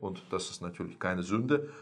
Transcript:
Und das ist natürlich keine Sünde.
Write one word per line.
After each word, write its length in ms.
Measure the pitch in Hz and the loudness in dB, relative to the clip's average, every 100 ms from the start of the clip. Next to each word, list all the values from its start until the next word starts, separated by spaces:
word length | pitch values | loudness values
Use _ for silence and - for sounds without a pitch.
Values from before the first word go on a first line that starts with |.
Und 220 | 101 90 - | -6 -6 -2
das 180 | 90 - | -2 -2
ist 120 | - | -6
natürlich 380 | 87 - 82 - | -6 -4 -6 -2
keine 220 | 92 92 | 0 2
Sünde. 480 | 90 107 127 147 147 - | 2 2 6 4 2 -8